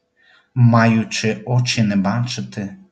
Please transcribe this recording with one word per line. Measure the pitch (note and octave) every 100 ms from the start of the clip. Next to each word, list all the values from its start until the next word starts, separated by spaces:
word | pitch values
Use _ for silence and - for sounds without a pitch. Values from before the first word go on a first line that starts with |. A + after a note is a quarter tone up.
| _ _ _ _ _ B2+
Маючи | A#2+ A#2 A2+ A2 G#2+ - A2 G#2 -
очі, | B2 B2 -
не | G#2 G2+
бачите, | F#2+ A#2 B2 - F#2+ G#2 F#2+ - -